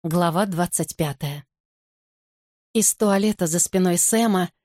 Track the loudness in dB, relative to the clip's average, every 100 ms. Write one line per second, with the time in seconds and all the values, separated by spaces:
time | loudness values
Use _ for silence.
0 | -2 0 2 0 -2 -2 -2 -2 -6 -2
1 | -4 -4 -8 -8 -16 _ _ _ _ _
2 | _ _ _ _ _ _ _ 0 0 0
3 | 2 2 0 0 -2 -2 0 0 2 2
4 | 2 2 2 0 -2 _